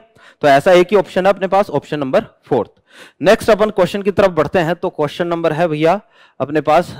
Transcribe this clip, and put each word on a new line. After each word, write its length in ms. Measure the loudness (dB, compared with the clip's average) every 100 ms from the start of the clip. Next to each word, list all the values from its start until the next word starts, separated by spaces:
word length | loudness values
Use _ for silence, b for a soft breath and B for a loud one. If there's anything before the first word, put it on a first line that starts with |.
| -8 b b b
तो 60 | 2
ऐसा 240 | 2 4
एक 160 | 4 4
ही 60 | 0
option 280 | 0 -2 0
है 80 |
अपने 140 | -2 -2
पास, 220 | -2 -2
option 300 | -4 -6 -6
number 260 | -4 -4 -4 _ _
fourth। 240 | -4 -4 _ b b b b
Next 280 | 0 2 2
अपन 200 | 2 0
question 320 | 0 -2 -2
की 100 | -4
तरफ 200 | 0 0
बढ़ते 280 | 0 -2 -2
हैं, 160 | -2 -4
तो 140 | -6
question 380 | -4 -6 -4 -6
number 260 | -4 -2
है 140 | -2 -2
भैया 320 | 0 0 0 b b b b
अपने 220 | -6 -4
पास 340 | 0 0 0 -8